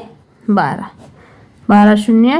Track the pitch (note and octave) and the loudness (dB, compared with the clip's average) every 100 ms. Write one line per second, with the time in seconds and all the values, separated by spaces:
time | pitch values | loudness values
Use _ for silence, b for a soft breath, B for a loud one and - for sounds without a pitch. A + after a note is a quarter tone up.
0 | - _ _ _ - G3+ D3 - - _ | -6 _ _ _ -6 -4 -4 -6 -14 _
1 | b b b b b b - G#3 G#3 G#3 | b b b b b b 0 2 4 2
2 | G#3 A3+ A#3+ | 0 0 0